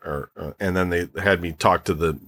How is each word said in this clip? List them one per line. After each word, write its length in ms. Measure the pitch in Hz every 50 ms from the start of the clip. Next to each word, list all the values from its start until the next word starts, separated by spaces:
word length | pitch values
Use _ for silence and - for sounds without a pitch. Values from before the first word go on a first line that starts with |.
| -
or, 260 | 80 76 71 67 - _ -
uh, 120 | 85 76 - -
and 180 | 101 95 90 92
then 120 | 92 90
they 200 | 87 87 87 82 - 80
had 200 | 90 101 95 87
me 100 | 87 85
talk 320 | 80 - - 107 90 85 -
to 80 | - 90
the, 240 | 78 85 82 76 69 -